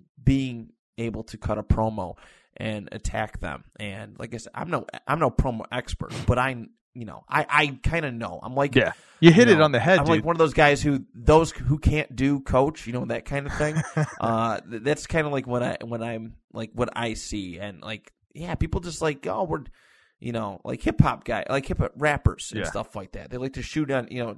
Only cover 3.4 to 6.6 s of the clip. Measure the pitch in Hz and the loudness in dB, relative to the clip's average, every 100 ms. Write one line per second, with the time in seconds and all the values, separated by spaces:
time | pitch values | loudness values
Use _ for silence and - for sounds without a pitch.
3.4 | 92 65 - - 104 98 104 101 120 156 | -10 -10 -14 -14 -12 -12 -16 -14 -12 -12
4.4 | - - 156 143 - - - 156 139 - | -12 -12 -6 -6 -6 -10 -4 0 2 2
5.4 | 135 110 - 123 - - - - - 123 | 0 -4 -6 -8 -8 -10 -8 -2 0 2
6.4 | 131 123 | 0 -4